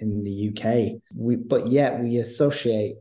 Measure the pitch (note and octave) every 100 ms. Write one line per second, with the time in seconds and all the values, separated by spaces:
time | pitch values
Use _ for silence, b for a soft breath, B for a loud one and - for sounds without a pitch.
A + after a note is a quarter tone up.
0 | A2 G2+ G2+ G2 G#2 G#2 A2 A#2+ G#2+ -
1 | - A#2 A2+ A#2+ - B2+ A2 C#3 C3+ B2
2 | A#2+ A#2+ A2 - C#3+ - B2 G#2+ G#2 -